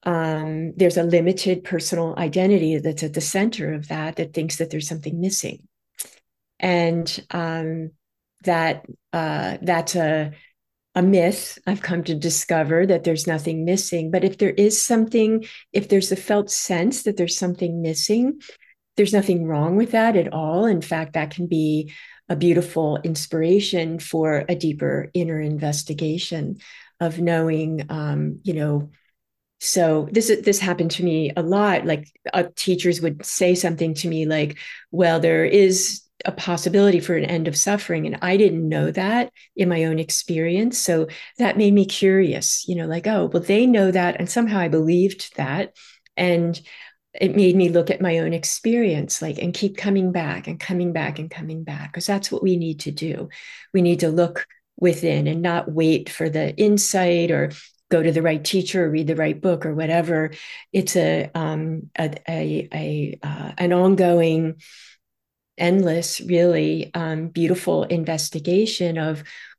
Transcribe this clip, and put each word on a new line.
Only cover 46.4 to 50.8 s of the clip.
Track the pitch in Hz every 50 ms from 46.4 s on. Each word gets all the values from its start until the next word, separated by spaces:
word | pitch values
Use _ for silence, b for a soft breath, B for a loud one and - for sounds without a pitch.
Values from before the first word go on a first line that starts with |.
| 170 170 170 - B B B B B B B B _ _ -
it | - 196 185 -
made | 202 190 180 180
me | 190 180 170
look | 170 175 170 -
at | - -
my | 185 180 165 165
own | 160 160 165
experience, | 165 160 - - - - 233 233 240 233 196 156 147 143 143 - -
like, | 160 160 143 -
and | - 175 175
keep | - 202 196 196
coming | - - 202 196 196 185 180
back | 180 180 160 147 - - -
and | 156 170 156
coming | - - 185 175